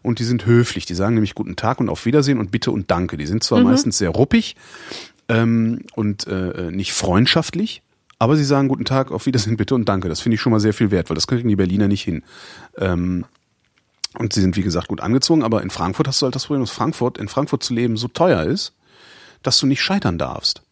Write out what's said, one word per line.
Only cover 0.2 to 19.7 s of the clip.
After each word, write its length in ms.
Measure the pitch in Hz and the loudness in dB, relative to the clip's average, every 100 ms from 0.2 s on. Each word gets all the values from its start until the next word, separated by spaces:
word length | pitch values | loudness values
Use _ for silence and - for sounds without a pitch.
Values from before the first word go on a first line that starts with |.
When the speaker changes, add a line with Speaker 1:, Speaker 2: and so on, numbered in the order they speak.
Speaker 1:
sind 240 | 117 120 101 | 0 0 4
höflich. 400 | 120 120 - - | 4 4 -2 -6
Die 80 | 87 | -2
sagen 180 | 98 | 0
nämlich 220 | 113 101 - | 2 0 -4
„Guten 200 | - 90 | -8 -4
Tag“ 240 | 110 131 | -2 0
und 100 | 113 | -2
„Auf 180 | 85 113 | -2 2
Wiedersehen“ 320 | 147 139 127 | 2 2 0
und 100 | 98 | -2
„Bitte“ 220 | - - | -2 -2
und 180 | 113 92 | -4 0
„Danke“. 280 | 87 90 76 | 0 0 -4
Die 100 | 73 | -4
sind 160 | 104 | -2
zwar 160 | - 120 | 2 4
Speaker 2:
Mhm. 60 | 247 | 6
Speaker 1:
meistens 340 | 262 277 - | 4 2 0
sehr 100 | 90 | 0
ruppig, 460 | 92 135 226 - - - - - - - _ - | 2 4 2 0 -12 -20 -20 -16 -16 -16 _ 0
ähm, 520 | 117 113 117 113 117 - - | 2 4 2 2 -2 -8 -4
und, 300 | 104 101 - | -2 -2 -4
äh, 440 | 95 92 85 87 | -4 -4 -6 -6
nicht 220 | 92 95 | -6 -4
freundschaftlich, 920 | - - 90 127 165 - 170 220 - _ _ _ _ | -2 2 4 4 2 0 -4 -4 -6 _ _ _ _
aber 180 | 113 151 | 2 2
sie 80 | |
sagen 240 | 139 139 139 | 4 2 2
„Guten 180 | 131 - | 0 0
Tag, 260 | 131 131 | 0 0
auf 160 | - - | -2 0
Wiedersehen, 300 | 127 104 110 | 0 0 -2
bitte 180 | 104 131 | 0 2
und 100 | 110 | 2
danke“. 220 | 98 90 | 0 -2
Das 120 | 78 | -2
finde 140 | - 113 | -2 0
ich 60 | |
schon 100 | 127 | 2
mal 80 | 110 | 4
sehr 140 | 107 | 2
viel 160 | 104 107 | 2 2
wert, 220 | 95 - | 2 0
weil 40 | 78 | -4
das 120 | - | -2
kriegen 200 | 123 120 | 0 0
die 60 | 98 | 2
Berliner 320 | 92 98 101 | 2 2 2
nicht 140 | 98 | 0
hin. 200 | - 78 - - - - - - | -2 -6 -8 -20 -20 -20 -20 -4
Ähm, 460 | 95 87 90 90 - _ _ _ _ _ _ _ - - | -2 0 -2 -4 -6 _ _ _ _ _ _ _ -14 -6
und 160 | 113 | -2
sie 80 | 104 | 2
sind, 140 | 92 90 | 2 2
wie 80 | |
gesagt, 240 | 92 85 - | -2 -4 -4
gut 140 | - | -6
angezogen, 420 | - 131 - 160 | 0 0 2 2
aber 180 | 113 113 | 2 0
in 80 | 92 | -2
Frankfurt 380 | - 90 - 139 | -4 -4 0 -2
hast 120 | - | 0
du 40 | 135 | -2
halt 100 | 131 | -2
das 100 | - | -4
Problem, 140 | 147 | -2
dass 80 | 117 | -4
Frankfurt, 480 | - 113 - 120 - | -2 -4 0 -4 -2
in 80 | 104 | -4
Frankfurt 340 | - 147 135 | -4 -2 -4
zu 140 | - 120 | -2 0
leben 200 | 120 110 | 0 -2
so 120 | 117 | -4
teuer 360 | - 180 104 | 0 2 4
ist, 300 | 78 185 - _ _ _ - - - _ | 2 -2 -6 _ _ _ -20 -20 -20 _
dass 160 | - - | 0 2
du 80 | |
nicht 140 | 135 | 2